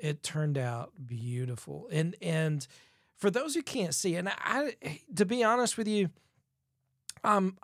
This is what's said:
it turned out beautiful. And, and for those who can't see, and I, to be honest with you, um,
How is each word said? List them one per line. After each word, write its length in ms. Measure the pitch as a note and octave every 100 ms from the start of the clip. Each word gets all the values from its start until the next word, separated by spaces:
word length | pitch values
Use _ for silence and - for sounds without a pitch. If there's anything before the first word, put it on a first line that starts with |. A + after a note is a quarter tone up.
it 200 | D3+ D3
turned 360 | - D#3 D3+ C#3
out 340 | B2 A#2 - - B2
beautiful. 800 | A#2+ A#2+ B2 B2 A#2+ - D#3+ A#3+
And, 260 | D#3+ D#3+ G#3
and 460 | F3 D#3+ D#3+ D3 - - - _ _ -
for 140 | G3+
those 240 | G#3+ D4+
who 80 | D#4
can't 320 | - B3+ F3
see, 200 | - F#3+ E3+
and 120 | F#3
I, 460 | - - A#3+ D4 - B3+ - -
to 100 | F#3
be 180 | G3 B3
honest 360 | A3 B3 A#3+ -
with 100 | G#3+
you, 220 | G#3 F3+ - _ _ _ _ _ _ _ _ - -
um, 320 | G#3+ G#3 F#3+ F#3+